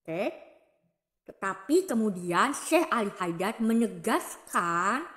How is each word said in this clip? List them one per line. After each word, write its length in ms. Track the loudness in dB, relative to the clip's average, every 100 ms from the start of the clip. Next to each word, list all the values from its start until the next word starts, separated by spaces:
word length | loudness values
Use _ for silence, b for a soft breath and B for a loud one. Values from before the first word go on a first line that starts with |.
Oke? 320 | -8 -4 -4 -6 -20 _ _ _ _ _ _ _ -20
Tetapi 560 | -8 -6 -6 2 2
kemudian 720 | 2 0 0 -2 0 2 2 0
Syekh 320 | 2 2 4
Ali 240 | 0 0 -2
Haidar 400 | -4 -2 -2 0
menegaskan 1400 | 2 4 2 0 0 0 -2 -14 -4 -2 0 2 2 0 -4